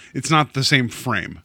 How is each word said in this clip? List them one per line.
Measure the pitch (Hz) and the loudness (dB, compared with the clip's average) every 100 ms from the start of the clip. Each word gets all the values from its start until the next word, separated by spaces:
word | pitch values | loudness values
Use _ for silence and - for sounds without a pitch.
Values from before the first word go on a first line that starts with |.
| - | -12
it's | 135 127 | -8 0
not | 160 139 | 2 2
the | 135 | 0
same | 131 143 117 | 2 2 2
frame. | - 127 101 - 80 | -4 -4 -4 -4 -10